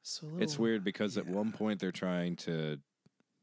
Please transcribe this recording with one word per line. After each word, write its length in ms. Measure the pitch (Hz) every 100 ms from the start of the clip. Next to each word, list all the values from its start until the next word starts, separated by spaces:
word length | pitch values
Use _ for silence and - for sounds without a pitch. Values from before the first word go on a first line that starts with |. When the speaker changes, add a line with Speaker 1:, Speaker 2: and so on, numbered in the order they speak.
Speaker 1:
So 240 | - - 156
a 100 | 170
Speaker 2:
It's 120 | -
Speaker 1:
little, 100 | 143
Speaker 2:
weird 200 | 113 110
because 340 | 95 - 104 98
at 100 | -
Speaker 1:
yeah. 60 |
Speaker 2:
one 180 | 95 107
point 280 | 101 107 101
they're 120 | 92
trying 440 | - 92 90 87 85
to 420 | - 82 78 73 _ _ _ _ _ _